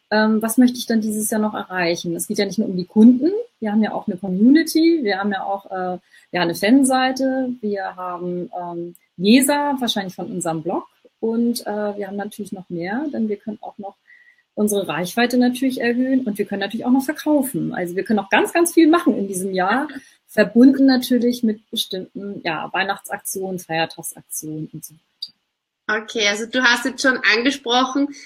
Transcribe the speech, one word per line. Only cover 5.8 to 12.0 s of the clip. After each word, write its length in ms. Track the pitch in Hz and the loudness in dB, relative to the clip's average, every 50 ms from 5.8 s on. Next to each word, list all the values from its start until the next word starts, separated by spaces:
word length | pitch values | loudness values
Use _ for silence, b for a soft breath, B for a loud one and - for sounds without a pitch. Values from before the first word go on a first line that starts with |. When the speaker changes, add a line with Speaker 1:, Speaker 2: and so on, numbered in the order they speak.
| 185 180 180 180 b b b b b b | -4 -4 -4 -6 b b b b b b
Speaker 1:
ja, 100 | - 175 | -2 -2
eine 120 | 175 170 165 | 0 0 0
Fanseite, 920 | - 202 208 254 277 269 269 262 262 254 262 262 262 269 262 262 262 262 247 247 - | 0 4 6 6 6 6 4 2 2 2 0 0 0 0 0 0 0 -2 -4 -6 -6
wir 360 | 214 208 202 196 190 190 180 | -4 -4 -4 -4 -6 -8 -8
haben, 520 | 180 180 180 175 175 180 180 180 175 175 - - 180 | -8 -8 -8 -8 -6 -6 -6 -4 -6 -6 -8 -8 -10
ähm, 340 | 175 175 175 170 175 175 175 b b b _ | -10 -8 -8 -10 -10 -10 -14 b b b _
Leser, 580 | - 180 202 240 277 262 294 294 294 294 285 277 - | -2 4 6 6 6 6 4 0 0 0 -2 -2 -2
wahrscheinlich 340 | 240 226 - 214 190 180 - | -2 -4 -4 -4 -6 -6 -8
von 120 | - 180 - | -10 -10 -8
unserem 320 | 185 175 160 165 160 160 | -8 -6 -4 -4 -4 -4
Blog 240 | 156 170 214 339 - _ _ _ _ _ _ - | -4 -4 -4 -6 -6 _ _ _ _ _ _ -6
und, 480 | - 226 226 233 233 240 233 - - | -4 -2 0 0 0 0 -2 -4 -6
äh, 300 | 208 208 214 208 208 202 | -8 -6 -4 -4 -4 -6
wir 100 | 202 | -6